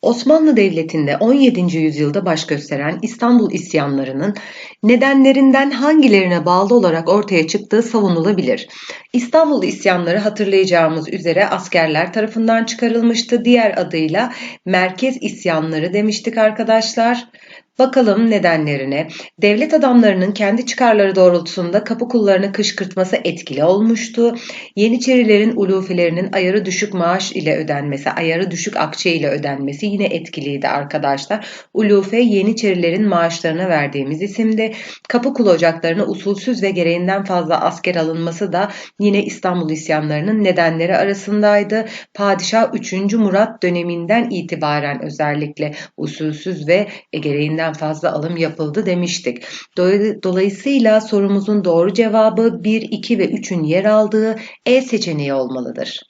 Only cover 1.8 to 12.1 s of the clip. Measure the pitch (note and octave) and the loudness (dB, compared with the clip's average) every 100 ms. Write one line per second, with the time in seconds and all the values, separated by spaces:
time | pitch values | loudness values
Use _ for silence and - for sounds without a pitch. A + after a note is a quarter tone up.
1.8 | D#3 D3 D3 F#3+ F#3+ D#3 - D3 - C#3 | 0 0 0 0 -2 -2 -2 -6 -4 -6
2.8 | D3 F3 A3+ - A#3+ B3 G3 D#3+ - D#3+ | -4 -4 -8 -2 4 4 4 -2 -2 -2
3.8 | C#3+ C3+ C3+ C3+ F#3 G3+ - - - - | 0 -2 -4 -4 -4 -4 -12 -18 -20 -2
4.8 | G#3+ A#3+ C4+ C4+ C4+ C4+ C4+ C4 C#4 B3+ | 4 4 6 6 6 6 6 6 2 0
5.8 | C#4+ D#4 C4+ G3 F#3 F3 D#3+ F3+ G3 B3 | 4 6 6 6 4 0 2 2 4 4
6.8 | F#3 E3 E3 G3+ G3+ F3+ D#3+ - - E3 | 4 0 2 0 2 0 0 -2 0 0
7.8 | A#3 A3+ G3 E3 E3 G3 B2+ B2 - - | 2 0 2 2 2 0 0 -2 -6 -18
8.8 | - - - B3 A#3+ D#4+ D#4+ C4+ F#3 - | -16 -18 -4 -4 2 4 4 2 -2 -2
9.8 | G3+ F3+ E3+ F#3 G#3 G#3+ G3+ F#3+ F#3+ E3+ | 0 0 0 0 -2 -2 2 2 4 4
10.8 | D#3+ D#3+ D#3+ - E3 E3 G3+ F#3 - F3 | 2 0 -6 -6 -2 0 0 0 -2 0
11.8 | D#3+ D3+ F3+ | 0 0 -2